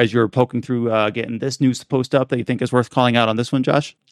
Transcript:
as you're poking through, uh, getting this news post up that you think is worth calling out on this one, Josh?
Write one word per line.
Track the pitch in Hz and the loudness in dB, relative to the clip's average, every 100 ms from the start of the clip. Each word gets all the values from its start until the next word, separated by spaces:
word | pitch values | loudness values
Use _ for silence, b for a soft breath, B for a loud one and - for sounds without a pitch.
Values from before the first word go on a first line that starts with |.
as | 117 | 2
you're | 120 110 | 2 0
poking | 127 123 123 | 2 0 -2
through, | 110 123 117 | -4 -4 0
uh, | 110 107 | 0 0
getting | 113 117 113 | -2 -8 -6
this | 135 127 | -6 0
news | 131 120 | 0 0
post | - 135 127 | -4 -4 0
up | 139 127 | 0 0
that | 123 | -2
you | |
think | 117 123 | -4 -4
is | 123 | 0
worth | 123 120 | 0 0
calling | - 123 | 2 2
out | 120 113 | 4 2
on | 110 | 0
this | 120 | -2
one, | 135 | -2
Josh? | 127 139 147 - _ | 0 0 -2 -10 _